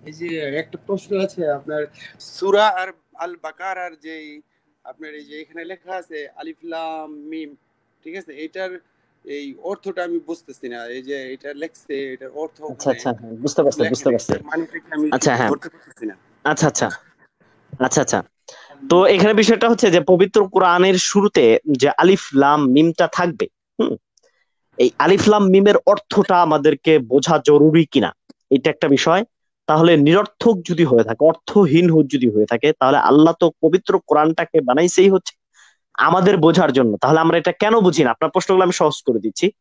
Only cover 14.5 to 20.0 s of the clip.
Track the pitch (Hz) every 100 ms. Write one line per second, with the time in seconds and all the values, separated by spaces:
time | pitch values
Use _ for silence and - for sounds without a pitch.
14.5 | 160 165 165 _ 156 151 139 147 120 117
15.5 | 143 160 _ _ - 110 98 _ _ 143
16.5 | 151 156 - 113 - _ _ _ _ _
17.5 | _ _ - 127 - 131 107 - _ -
18.5 | - - - 269 175 196 190 208 214 208
19.5 | 226 233 233 214 175